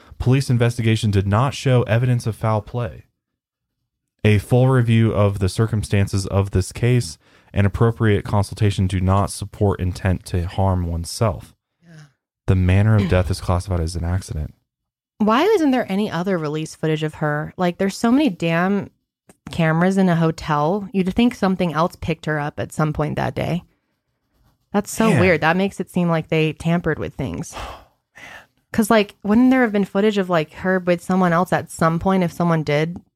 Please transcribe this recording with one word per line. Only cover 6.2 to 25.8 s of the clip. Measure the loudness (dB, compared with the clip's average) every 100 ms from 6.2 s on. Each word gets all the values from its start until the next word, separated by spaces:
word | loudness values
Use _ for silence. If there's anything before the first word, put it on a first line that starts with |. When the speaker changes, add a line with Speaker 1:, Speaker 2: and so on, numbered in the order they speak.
| -2
Speaker 1:
of | -2 0
this | 0 -2
case | -2 0 2 0 -10 _ _ _
and | 0 0
appropriate | 2 0 2 2 2
consultation | 0 -2 -2 0 0 0 0
do | 0
not | 2 2 0
support | -6 -12 -2 0 0
intent | -4 -2 -2 -2 -4
to | -6 -4
harm | -2 0 0 -2
oneself. | -6 -6 -2 -2 -2 -10 _ _ _
Speaker 2:
Yeah. | _ -20 -20 _ _ _ 0
Speaker 1:
The | 2
manner | 4 4 4 2
of | 2
death | 0 0
is | -4
classified | -2 -2 -2 -4
as | -4 -4
an |
accident. | -4 -4 -6 -8 -10 -12 _ _ _ _ _ -2
Speaker 2:
Why | 0 2
isn't | 2 2 2
there | 0 0
any | -2 -2
other | -2 -2 -2
release | -2 -4 -8
footage | -4 -2 -2
of | -4
her? | -4 -4 -4 -6 -4
Like, | -2 -2
there's | -4 0
so | 2
many | 2 2
damn | 0 -2 0 0 -2 -4 _ _ _ _ _ -8
cameras | -2 0 2 2 4
in | 2
a | 4
hotel. | 2 0 -2 0 0 -2 -2
You'd | -2 -2
think | 2 0
something | 2 -2 0 -2
else | -2 -2 -4
picked | -6 -6 -4
her | -4
up | -4 -8
at | -8
some | -2 -2
point | -2 -4 -4
that | -4
day. | -4 -4 -6 -8 _ _ _ _ _ _ _ _ _ _
That's | -4 -4
so | 0 2
Speaker 1:
Man. | 4
Speaker 2:
weird. | 4 4
That | 2 2
makes | -2 -4